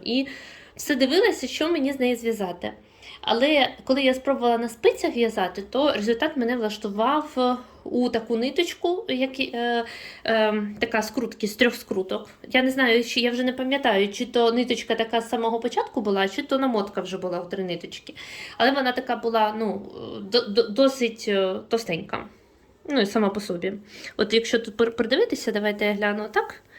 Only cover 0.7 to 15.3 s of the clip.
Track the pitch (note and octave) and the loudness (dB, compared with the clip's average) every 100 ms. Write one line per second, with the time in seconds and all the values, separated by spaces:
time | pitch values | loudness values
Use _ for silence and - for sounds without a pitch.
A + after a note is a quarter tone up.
0.7 | - - C#4 C4 D#4+ A4 D#4+ B3 - D#4 | -8 -2 2 2 4 4 2 -4 -2 0
1.7 | E4+ C4+ C4+ B3 A#3+ A#3 A3 F#3 - G#3+ | 0 0 0 0 0 -2 -2 -4 -6 -8
2.7 | - - - - - - A#3 C#4 D4+ B3+ | -10 -18 -20 -20 -8 -2 2 4 4 2
3.7 | - - C4 C4 C4 C4+ B3+ A#3+ A#3 A#3 | 0 -2 2 2 2 0 0 2 2 0
4.7 | - F#4+ A#4+ E4+ A#3+ A3+ A3 F#3 - G3 | 2 2 4 0 2 0 2 -2 -4 -4
5.7 | B3+ D4 - G#3 A#3 D#4 D4+ A#3 B3 G#3+ | 2 2 2 2 0 0 0 0 0 -2
6.7 | G#3 G#3+ G3+ A#3 D4+ D4+ - B3 B3 - | -4 -4 0 2 2 0 0 0 0 -6
7.7 | - - B3 B3 A#3 A3+ A#3 B3+ C4 E4+ | -16 -4 0 0 0 -2 -2 0 0 -2
8.7 | - F4 F4+ - B3+ C4 C4 C4 A#3 A#3+ | -2 -2 -2 -2 -2 -2 -2 -4 -2 0
9.7 | A#3 A#3 - - - - A3+ G#3+ G#3+ G#3 | 0 -2 -8 -16 -8 0 2 4 2 -2
10.7 | G#3 F#3+ A3 G#3+ - A#3+ - G#3 - A#3+ | -4 -2 -2 -2 -4 -6 -4 -4 2 2
11.7 | A#3+ - G3 F#3 G#3 - - - G#3+ B3+ | 2 -6 -4 -4 -4 -8 -18 -2 2 2
12.7 | C4 B3+ A#3 A#3 B3+ A#3+ A#3+ B3+ B3+ C4 | 4 4 4 2 0 0 2 0 -2 0
13.7 | C#4 C#4 G3+ G3+ G3+ B3 A#3+ A#3 A#3 B3 | 0 2 4 2 -2 -2 2 4 4 0
14.7 | A3+ - A3+ A3+ A#3 A3+ | -2 -2 -2 0 -2 -2